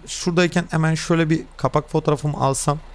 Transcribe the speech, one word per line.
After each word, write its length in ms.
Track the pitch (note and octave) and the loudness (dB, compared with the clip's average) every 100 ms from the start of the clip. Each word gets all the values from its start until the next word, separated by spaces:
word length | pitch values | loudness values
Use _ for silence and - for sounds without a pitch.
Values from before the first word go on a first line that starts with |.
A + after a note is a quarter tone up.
| - | -12
şuradayken 580 | - F#3 E3+ F3 F3 E3+ | -6 0 2 2 0 -2
hemen 240 | D#3+ D#3+ | 0 0
şöyle 360 | D#3+ - E3 D#3+ | 0 0 2 2
bir 120 | D#3+ - - | 0 -2 -4
kapak 340 | C3+ D3 - | -2 -2 0
fotoğrafımı 500 | D#3 D3+ D3 D3 D#3+ | -2 0 0 -2 0
alsam 380 | C3+ C3+ - D3 - | 0 0 0 -2 -6